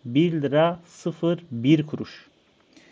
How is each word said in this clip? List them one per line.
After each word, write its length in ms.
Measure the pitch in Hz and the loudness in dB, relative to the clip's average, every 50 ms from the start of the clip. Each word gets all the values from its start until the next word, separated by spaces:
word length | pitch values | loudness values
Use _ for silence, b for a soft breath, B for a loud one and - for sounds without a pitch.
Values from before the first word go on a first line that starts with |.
| - | -14
bir 380 | 120 120 139 170 175 165 160 139 | -2 0 2 2 2 0 -2 -2
lira 360 | 135 131 151 160 170 175 170 - | 0 2 2 2 2 0 -4 -10
sıfır 520 | - - - - 175 - - - 165 175 170 - - | -20 -20 -12 -10 -10 -8 -4 -2 -2 -2 -4 -6 -10
bir 360 | 117 117 117 135 160 151 151 | -10 -2 2 4 4 4 2
kuruş. 420 | 151 - 113 110 - - - - _ _ _ _ _ _ _ _ B B B B B | -2 -8 -10 -10 -12 -14 -18 -20 _ _ _ _ _ _ _ _ B B B B B